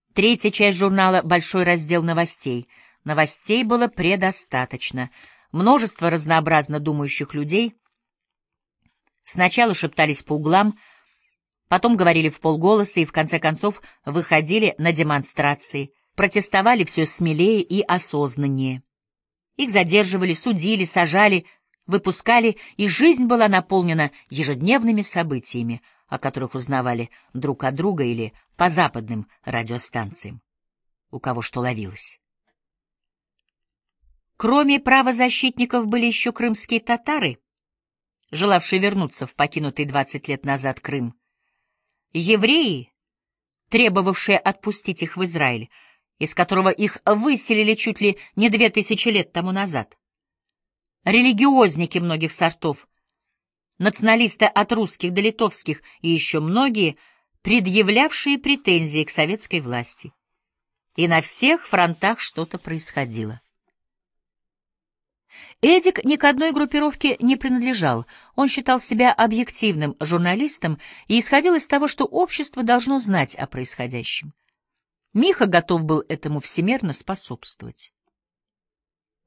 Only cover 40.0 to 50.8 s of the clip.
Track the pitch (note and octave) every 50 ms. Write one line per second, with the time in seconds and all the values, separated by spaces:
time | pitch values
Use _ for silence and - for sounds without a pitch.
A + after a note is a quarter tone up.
40 | C3+ - - C#3+ - - C#3 C3 - C#3+ C#3 C3+ C3+ C3+ C3 - - - C#3+ C#3
41 | B2 A#2 A#2 _ _ _ _ _ _ _ _ _ _ _ _ _ _ _ _ _
42 | _ _ - E3+ E3 F#3+ A3 G#3 G#3 A#3+ D4 E4 D#4 A3 E3 C3 A#2+ - _ _
43 | _ _ _ _ _ _ _ _ _ _ _ _ _ _ - A#3 B3 G#3+ F3+ G3
44 | F3+ F#3+ F#3+ - - - G3 - - F#3+ F#3+ - - G#3 G3+ - - - E3+ -
45 | E3 D#3+ - F3+ F#3 F3 E3 D#3+ D3 B2+ A#2+ A2 A#2+ - _ _ _ _ _ _
46 | _ _ _ _ D#3+ - - - F3 - G3 F#3+ F#3+ F#3+ - - G#3 F#3+ - -
47 | - G3+ G#3+ G#3+ A3+ D4+ C#4 G#3+ - - A3 G#3+ G#3+ G#3+ A3 G#3+ - A3+ G#3 -
48 | G3+ G3+ G3 - - - _ F#3+ G#3+ A#3 G#3+ G#3 A#3+ G#3+ - A3 F#3+ - A3 G3
49 | - A#3 G#3+ G3+ D#3+ - - E3+ E3+ F#3 F#3 G3 G3+ F#3 D#3 B2 G#2 - _ _
50 | _ _ _ _ _ _ _ _ _ _ _ _ _ _ _ _